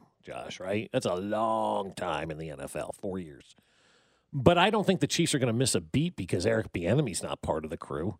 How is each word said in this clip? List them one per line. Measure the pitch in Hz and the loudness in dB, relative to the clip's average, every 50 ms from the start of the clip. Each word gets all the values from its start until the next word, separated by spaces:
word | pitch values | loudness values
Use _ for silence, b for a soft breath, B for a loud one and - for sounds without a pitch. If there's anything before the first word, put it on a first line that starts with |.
| _ _ _ _ - | _ _ _ _ -16
Josh, | 78 65 62 62 - - - | -14 -12 -12 -10 -12 -12 -10
right? | 92 95 101 107 104 - - | -6 -4 -2 -2 -2 -2 -4
That's | 127 117 | -2 -2
a | 107 87 | 0 -2
long | 92 98 104 107 107 113 113 110 110 110 107 107 104 98 95 - | -2 -2 -2 -2 0 0 2 2 0 0 0 0 -2 -4 -6 -6
time | - 98 87 78 76 151 - | -6 -6 -4 -4 -4 -4 -6
in | 76 | -8
the | 78 80 80 | -8 -10 -10
N | 71 67 | -10 -10
F | 139 - - | -10 -10 -8
L, | 73 - - - - | -8 -8 -8 -10 -10
four | - 101 92 92 | -8 -6 -6 -6
years. | 87 76 71 - - - - _ _ _ _ _ _ _ _ _ _ _ _ _ _ _ - | -8 -10 -14 -20 -20 -20 -20 _ _ _ _ _ _ _ _ _ _ _ _ _ _ _ -2
But | 143 120 165 175 175 | 4 6 8 8 8
I | 180 214 | 6 6
don't | 208 214 185 | 6 4 4
think | - 190 156 | 4 2 2
the | 143 | 2
Chiefs | - - - 170 147 - | 0 2 2 2 2 2
are | 139 | 2
gonna | 127 120 110 | 2 2 2
miss | 117 131 107 - | 2 2 2 2
a | 95 | 0
beat | 82 80 - - 165 180 - | -2 0 0 0 0 0 -2
because | - 92 87 - 92 85 | -6 -6 -2 -2 0 2
Eric | 110 113 110 107 - - | 2 2 2 0 -2 -4
Bieniemy's | 98 85 85 117 151 151 113 82 - - | -4 0 2 2 2 2 0 -2 -6 -6
not | 73 71 - | -6 -8 -6
part | - - 76 78 78 | -4 -2 -2 -2 -2
of | 76 | -6
the | 80 - | -8 -10
crew. | - - 67 73 80 104 - - | -8 -8 -6 -4 -4 -4 -6 -8